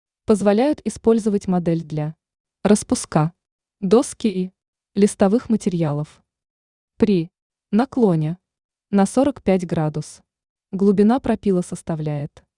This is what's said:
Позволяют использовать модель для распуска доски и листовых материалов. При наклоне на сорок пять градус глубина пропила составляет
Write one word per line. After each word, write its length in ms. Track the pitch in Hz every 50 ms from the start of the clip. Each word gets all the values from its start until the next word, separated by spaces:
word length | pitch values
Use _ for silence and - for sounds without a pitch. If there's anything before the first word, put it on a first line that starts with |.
| _ _ _ _ -
Позволяют 540 | - 220 190 196 208 202 214 254 302 302 - -
использовать 640 | 226 - - - 226 226 226 202 226 202 202 - -
модель 360 | 180 180 165 175 165 165 165
для 320 | 151 151 151 151 151 160 _ _ _ _ _ _ _ _ _ -
распуска 680 | 196 208 - - - 254 - - - - 165 151 165 - _ _ _ _ _ _ _ _ -
доски 480 | 202 185 202 240 294 - - - - 220
и 260 | 185 185 185 185 _ _ _ _ _ _ _ _ -
листовых 560 | 202 202 208 - - 208 190 202 254 - -
материалов. 760 | 220 208 - 208 180 170 165 147 147 147 151 - - _ _ _ _ _ _ _ _ _ _ _ _ _ _ _ _ -
При 340 | 226 214 202 175 160 - _ _ _ _ _ _ _ -
наклоне 640 | - 208 269 - - 262 233 196 170 156 151 151 175 - _ _ _ _ _ _ _ _ _ -
на 140 | 202 196 196
сорок 360 | - - 254 277 294 - -
пять 240 | - - 185 190 180
градус 560 | 165 170 165 156 151 147 156 151 - - - _ _ _ _ _ _ _ _ _ -
глубина 480 | - 185 196 202 202 180 202 214 240 277
пропила 420 | - 247 220 - - 208 190 180
составляет 840 | 175 - 180 - - - 170 151 151 151 147 143 143 - _ - _ _ _